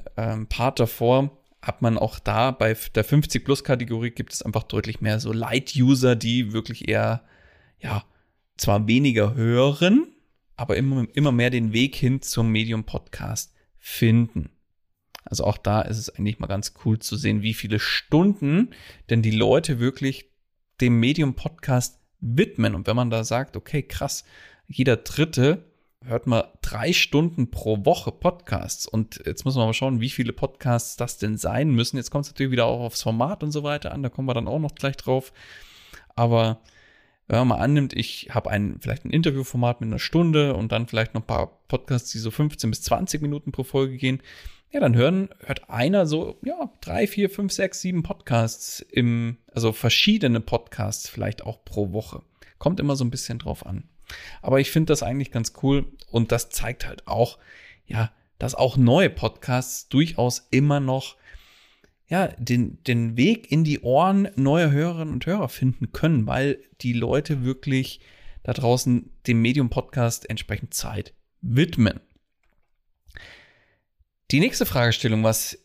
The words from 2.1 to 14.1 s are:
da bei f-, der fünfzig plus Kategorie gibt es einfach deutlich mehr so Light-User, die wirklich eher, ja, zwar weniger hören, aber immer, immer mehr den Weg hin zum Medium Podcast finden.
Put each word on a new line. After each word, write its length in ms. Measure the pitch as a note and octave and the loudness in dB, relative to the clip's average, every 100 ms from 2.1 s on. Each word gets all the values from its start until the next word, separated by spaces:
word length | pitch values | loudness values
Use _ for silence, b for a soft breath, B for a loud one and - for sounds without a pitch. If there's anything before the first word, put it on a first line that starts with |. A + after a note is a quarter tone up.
| - | -4
da 320 | - G#2 B2+ | -2 0 0
bei 200 | B2 A2 | 2 0
f-, 180 | A2 - | 0 -2
der 140 | - | -2
fünfzig 400 | G#2+ C#3+ D3 C3 | 2 2 2 -2
plus 200 | - C#3 | 0 0
Kategorie 480 | - B2 B2 A2+ A#2+ | 0 -2 -2 -4 -4
gibt 200 | - - | -6 -10
es 120 | - | -8
einfach 180 | A#2 B2+ | -4 -4
deutlich 400 | - G#2 A2 - | -2 -4 -4 -4
mehr 180 | A2 G#2+ | -2 -2
so 140 | A2+ | -2
Light-User, 840 | A2+ A2+ A#2+ - C3+ B2 C3+ B2+ A#2 | -4 -2 -2 -2 2 4 6 4 4
die 380 | A2 B2 A2 | 2 0 0
wirklich 340 | A2 - A#2 - | -4 -6 -6 -2
eher, 360 | G#2+ A2 A2+ b b b b b b | 0 0 -2 b b b b b b
ja, 240 | C#3 G#2+ - _ _ _ _ - | -8 -8 -8 _ _ _ _ -4
zwar 300 | - G2+ G#2+ | 0 2 4
weniger 460 | A#2+ C#3+ A2+ G#2 | 4 4 4 2
hören, 720 | A#2 A2+ A#2+ C3+ C#3+ F3+ B3 E4+ _ _ _ _ - | 2 2 4 2 4 6 6 4 _ _ _ _ -8
aber 220 | A#2+ F2 | -2 0
immer, 300 | C3+ C3+ A2+ | 2 0 -2
immer 180 | - D3 | 0 2
mehr 180 | A#2+ B2 | 4 2
den 240 | B2 A2+ | 2 0
Weg 220 | A2+ C3+ - | 2 0 2
hin 260 | B2+ C3+ | 0 0
zum 300 | - - A2+ | -2 0 2
Medium 320 | A2 A2 A2+ | 2 0 -4
Podcast 720 | A2 - - - G2+ A2 - _ _ _ | -6 -10 -10 -12 -8 -8 -10 _ _ _
finden. 720 | - - A#2 | -14 0 4